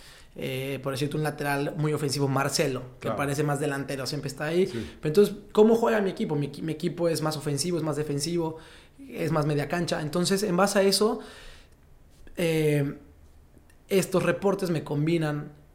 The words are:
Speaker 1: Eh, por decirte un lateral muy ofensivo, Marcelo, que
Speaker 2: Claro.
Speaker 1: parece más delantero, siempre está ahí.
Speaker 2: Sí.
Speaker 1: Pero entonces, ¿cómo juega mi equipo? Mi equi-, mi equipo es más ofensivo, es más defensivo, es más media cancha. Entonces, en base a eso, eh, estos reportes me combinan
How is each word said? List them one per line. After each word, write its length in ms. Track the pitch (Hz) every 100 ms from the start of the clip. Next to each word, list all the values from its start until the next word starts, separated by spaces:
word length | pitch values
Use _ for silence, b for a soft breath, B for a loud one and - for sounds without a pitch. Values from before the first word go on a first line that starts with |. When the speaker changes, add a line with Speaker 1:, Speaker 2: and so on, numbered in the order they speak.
| B B B -
Speaker 1:
Eh, 440 | 135 131 135 135
por 100 | 135
decirte 240 | 131 147 156
un 60 |
lateral 500 | 151 147 143 143 147 165
muy 160 | 151
ofensivo, 340 | 147 143 135 139
Marcelo, 540 | 135 139 - 147 127 - -
que 80 | 113
Speaker 2:
Claro. 100 | 107
Speaker 1:
parece 260 | 139 143
más 160 | 151 139
delantero, 460 | 147 139 131 135 123
siempre 220 | 143 -
está 180 | - 151
ahí. 220 | 175 190
Speaker 2:
Sí. 180 | 113 B B
Speaker 1:
Pero 80 | 151
entonces, 260 | 175 202 - -
¿cómo 240 | 214 226 226
juega 240 | 233 220
mi 100 | 190
equipo? 240 | 202 175 147
Mi 120 | 143
equi-, 100 | -
mi 120 | 160
equipo 360 | 151 170 151 170
es 120 | 147
más 140 | 156 147
ofensivo, 400 | 147 135 180 170
es 60 |
más 120 | 156 143
defensivo, 640 | 147 143 165 170 160 160 B B B - -
es 220 | 220 160
más 140 | 156 147
media 220 | 143 139
cancha. 340 | 175 165 165
Entonces, 420 | 151 175 175 196
en 120 | 202 175
base 240 | 196 202
a 20 |
eso, 360 | 196 190 214 247 B B B B B - - - - - - -
eh, 600 | 165 160 151 147 143 - - - - - - - - - -
estos 340 | 196 - 180
reportes 460 | 170 - 196 190 185
me 140 | 151
combinan 680 | 147 143 156 170 151 147 147 - -